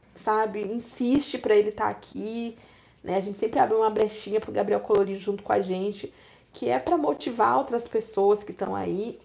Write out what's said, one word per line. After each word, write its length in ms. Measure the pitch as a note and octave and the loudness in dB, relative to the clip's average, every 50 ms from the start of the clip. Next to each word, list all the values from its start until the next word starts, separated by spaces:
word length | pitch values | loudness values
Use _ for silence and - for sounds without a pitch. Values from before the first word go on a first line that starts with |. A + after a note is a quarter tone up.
| _ _ - | _ _ -16
sabe, 460 | - - A3 G#3+ A3 A3 G#3+ F#3+ G#3 G#3 | -6 -2 0 2 2 2 0 -2 -4 -6
insiste 720 | F#3+ A3+ A#3+ A#3 - - - B3+ A#3+ C4 C#4+ C#4+ - - | -4 -6 -6 -6 -8 -4 -2 0 2 2 2 2 0 -6
pra 160 | A#3+ - A3 G#3+ | -4 2 4 6
ele 160 | G#3 G#3 G#3 G#3 | 6 4 4 0
tá 160 | - G#3+ G#3 | -2 -2 -2
aqui, 680 | G#3 - - - - - G3 G#3+ A3+ A#3 A#3 A#3 A3 - - - - - _ _ _ _ - | -2 -4 -12 -14 -10 -8 -8 -6 -6 -6 -6 -8 -8 -12 -20 -20 -20 -20 _ _ _ _ -6
né? 140 | - F3+ | -2 -2
A 40 | G3 | -2
gente 160 | F#3 G#3 G3+ | -2 -2 -4
sempre 220 | - - A3 - C#4 | -2 -2 0 2 4
abre 160 | - - A3 | 4 4 4
uma 140 | A3 A3 A3 | 4 2 2
brechinha 500 | G#3+ G#3+ A3 G#3 G#3 - - G3+ G3+ A3 | 2 2 0 0 0 -6 -6 -2 -2 -2
pro 120 | G#3+ - G#3+ | -2 -2 -2
Gabriel 260 | G#3 G3+ G3+ G#3 G3+ | -2 0 2 0 0
colorir 380 | - - G#3+ G3+ G3 F#3+ G3 | 2 4 4 4 4 2 -2
junto 260 | F#3+ F#3 G#3 G3+ G3+ - | -6 -4 -4 -4 -4 0
com 80 | - | 0
a 80 | G#3+ G3+ | 2 2
gente, 540 | G3 F#3 F#3 F#3 F#3+ G#3 G#3 - - - - - - - - _ _ _ - | 2 0 -2 -2 -2 -4 -4 -6 -10 -14 -14 -16 -20 -20 -20 _ _ _ -12
que 160 | - - A#3+ | -6 -2 0
é 100 | A#3+ B3+ | 0 0
pra 180 | - - F4 | 2 2 0
motivar 600 | E4 D4 D4 D4 - - C#4 A#3+ A#3 - A#3 A#3+ | 2 2 0 -2 -2 -4 -6 0 2 2 4 4
outras 300 | C#4 C#4 C#4 B3 A#3+ A#3 - | 2 0 0 -2 -4 -4 -2
pessoas 520 | - A3+ G#3+ - - - G3 G3+ G#3 G#3 G#3 | -4 -4 -4 -2 0 2 4 4 4 2 0
que 100 | - F#3+ | -8 -8
tão 200 | - G3 F#3 - | -6 -6 -4 -4
aí, 460 | G3 F#3+ F3+ E3+ F#3 G#3 A#3 - - - | -4 -4 -2 -2 -4 -4 -6 -8 -4 4